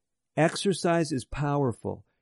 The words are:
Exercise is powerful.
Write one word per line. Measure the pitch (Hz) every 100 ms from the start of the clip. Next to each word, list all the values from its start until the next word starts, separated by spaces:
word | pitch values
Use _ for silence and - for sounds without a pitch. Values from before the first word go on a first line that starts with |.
| _ _ _ -
Exercise | 165 - 202 165 - 170 156
is | 131
powerful. | - - 147 143 131 - 98 101 _ _